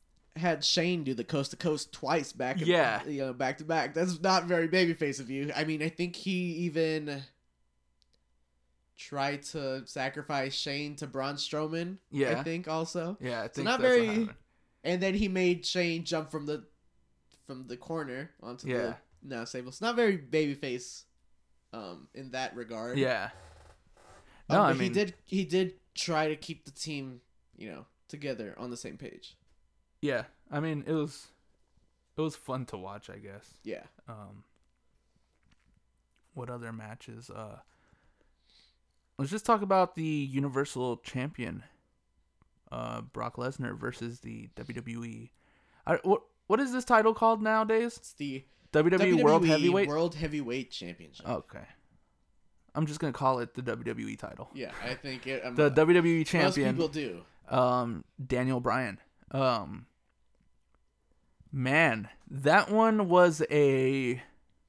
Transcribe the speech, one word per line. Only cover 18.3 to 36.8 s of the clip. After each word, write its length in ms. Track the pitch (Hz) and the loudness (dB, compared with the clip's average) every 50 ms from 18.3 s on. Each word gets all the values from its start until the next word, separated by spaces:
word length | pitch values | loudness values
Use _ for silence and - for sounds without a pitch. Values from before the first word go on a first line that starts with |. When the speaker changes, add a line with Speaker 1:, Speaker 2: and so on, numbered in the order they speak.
| - _ | -16 _
Speaker 1:
onto 260 | - 117 123 - - 131 | -14 -14 -14 -10 -6 -4
Speaker 2:
Yeah. 80 | 123 120 | -2 -2
Speaker 1:
the 180 | - 226 226 - _ _ _ _ - | -2 -4 -6 -10 _ _ _ _ -14
announce 280 | 139 131 117 117 - | -10 -8 -8 -8 -8
table. 160 | - 127 123 127 | -8 -10 -10 -10
It's 120 | - - | -10 -4
not 160 | 208 233 240 | -4 -2 2
very 200 | 233 233 214 196 170 | 4 4 4 2 0
babyface, 840 | 139 123 156 156 156 147 143 139 - 135 123 127 - - - - - _ _ _ _ _ _ _ _ _ _ _ _ _ | -2 0 0 2 2 0 -2 -4 -4 -6 -6 -6 -8 -12 -14 -18 -20 _ _ _ _ _ _ _ _ _ _ _ _ _
um, 360 | - 113 104 92 90 73 69 - - | -14 -14 -12 -12 -14 -16 -18 -18 -16
in 160 | 127 135 131 | -16 -14 -8
that 260 | 120 131 131 - - | -6 -6 -6 -6 -6
regard. 420 | 120 120 110 117 110 113 120 127 139 | -10 -12 -10 -10 -8 -8 -4 -2 0
Speaker 2:
Yeah. 320 | 135 127 123 104 95 107 - - - - - - - - - _ _ _ _ _ - - - - - _ - - - - | 0 0 0 -2 -4 -6 -10 -14 -20 -20 -20 -20 -20 -20 -20 _ _ _ _ _ -20 -20 -20 -20 -20 _ -20 -18 -2 2
Speaker 1:
Um, 80 | - | 4
Speaker 2:
No, 60 | 190 | 4
I 40 | 208 147 | 6 4
Speaker 1:
but 60 | 135 | 4
he 40 | 131 | 2
Speaker 2:
mean 120 | 190 185 | 0 0
Speaker 1:
did, 220 | - 196 208 185 - _ _ | 0 0 -2 -2 -4 _ _
he 200 | - 185 196 190 | -4 -2 -2 -2
did 340 | 147 170 185 190 185 185 - _ _ _ | 0 0 0 0 0 -4 -10 _ _ _
try 340 | - - - 165 156 156 156 | -8 -4 -2 0 0 0 0
to 80 | 156 | -2
keep 280 | 151 - - 160 - _ | -4 -8 -12 -14 -14 _
the 60 | 147 | -18
team, 500 | 143 - - 160 151 143 135 131 127 123 _ _ _ _ _ _ _ | -14 -12 -10 -8 -8 -8 -8 -10 -14 -16 _ _ _ _ _ _ _
you 120 | - - 107 | -18 -16 -14
know, 160 | 80 69 - - _ _ _ - | -14 -16 -16 -20 _ _ _ -18
together 460 | - 147 143 139 131 107 110 98 - - | -14 -10 -8 -6 -6 -6 -8 -10 -10 -12
on 120 | 120 123 | -10 -10
the 60 | - | -10
same 200 | - - 127 - | -10 -12 -12 -14
page. 400 | - - - - - - - - _ _ _ _ _ _ _ _ _ _ _ _ _ | -14 -14 -16 -16 -16 -20 -20 -20 _ _ _ _ _ _ _ _ _ _ _ _ _
Speaker 2:
Yeah. 240 | - 147 131 113 120 - _ _ _ _ | -4 -2 -2 -4 -6 -8 _ _ _ _
I 100 | 143 147 | -6 -4
mean, 240 | 156 160 156 147 - | -4 -4 -4 -4 -4
it 60 | - | -2
was, 360 | 160 160 147 139 - - - - _ _ _ _ _ _ _ _ _ _ _ _ _ _ _ _ _ | -2 -2 -2 -4 -8 -12 -20 -20 _ _ _ _ _ _ _ _ _ _ _ _ _ _ _ _ _
it 40 | - | -4
was 160 | 156 156 147 | -4 -4 -6
fun 280 | - - - 127 127 127 | -8 -8 -8 -6 -6 -6
to 120 | - - 98 | -8 -10 -12
watch, 320 | 92 95 101 107 - - | -10 -12 -12 -14 -14 -16
I 80 | 98 101 | -16 -16
guess. 400 | 104 101 98 104 - - - _ | -16 -16 -18 -18 -20 -20 -20 _
Speaker 1:
Yeah. 240 | - 110 104 - - - _ _ _ - | -12 -12 -12 -12 -14 -18 _ _ _ -18
Speaker 2:
Um, 360 | 113 107 104 98 101 101 - _ _ _ _ _ _ _ _ _ _ _ _ _ _ _ _ _ _ _ _ _ _ _ _ _ _ _ _ _ _ _ _ _ _ _ _ _ | -16 -16 -16 -18 -20 -20 -20 _ _ _ _ _ _ _ _ _ _ _ _ _ _ _ _ _ _ _ _ _ _ _ _ _ _ _ _ _ _ _ _ _ _ _ _ _
what 160 | _ 147 120 123 | _ -12 -10 -10
other 240 | 123 120 120 113 | -10 -10 -10 -10
matches? 560 | 113 113 | -12 -12